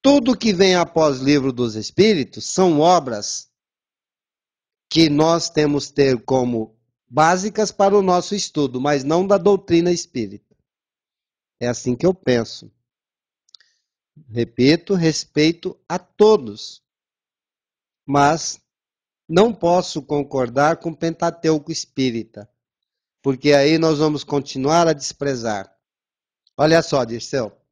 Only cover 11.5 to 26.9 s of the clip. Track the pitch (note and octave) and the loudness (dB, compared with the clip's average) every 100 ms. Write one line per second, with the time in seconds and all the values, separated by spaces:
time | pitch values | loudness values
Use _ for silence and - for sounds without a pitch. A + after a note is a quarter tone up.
11.5 | _ A#2+ A#2+ B2 B2 F3 F#3 - B2 A2+ | _ -6 -4 -6 -2 -2 -2 0 0 -2
12.5 | - A2+ _ _ _ _ _ _ _ _ | -12 -20 _ _ _ _ _ _ _ _
13.5 | _ _ _ _ _ _ - _ A2+ A#2 | _ _ _ _ _ _ -20 _ -6 -6
14.5 | - C3 D#3+ - F#3+ E3 D3+ - D3+ D#3 | 2 2 2 0 0 0 -2 -6 0 0
15.5 | E3+ F#3 - _ F3+ _ _ G#3+ G#3+ A#2 | 0 -10 -14 _ -10 _ _ 4 4 -2
16.5 | G#2+ - - _ _ _ _ _ _ _ | -16 -18 -20 _ _ _ _ _ _ _
17.5 | _ _ _ _ _ - C#3+ C#3+ D#3+ - | _ _ _ _ _ -4 2 2 2 -6
18.5 | - _ _ _ _ _ _ _ E3 A3+ | -12 _ _ _ _ _ _ _ 2 2
19.5 | - E3+ F3+ F3 D#3 - D3 C#3+ C3+ B2 | 2 2 2 0 -10 -4 -4 -2 -4 -2
20.5 | B2+ D3 E3+ E3+ D#3+ E3 E3 E3+ E3+ D#3+ | 0 0 0 -8 -6 -8 -4 -6 -2 -2
21.5 | D#3 D3 D#3+ - - B2+ A#2 A2 - G2+ | -2 -4 -12 -10 -4 -4 -4 -12 -20 -20
22.5 | _ _ _ _ _ _ _ C3+ C3 C#3+ | _ _ _ _ _ _ _ -6 -2 2
23.5 | C#3+ C#3+ D#3+ D#3+ D3 D#3 D3+ - C#3+ C#3 | 4 4 2 0 0 -2 -2 -4 -6 -6
24.5 | C3+ C3+ E3 E3+ D3+ - - C#3+ B2+ A2+ | -6 0 2 2 0 -8 -8 -6 -6 -6
25.5 | G#2 G2 _ _ _ _ _ _ _ _ | -8 -10 _ _ _ _ _ _ _ _
26.5 | - D#3 E3 - | -2 2 2 2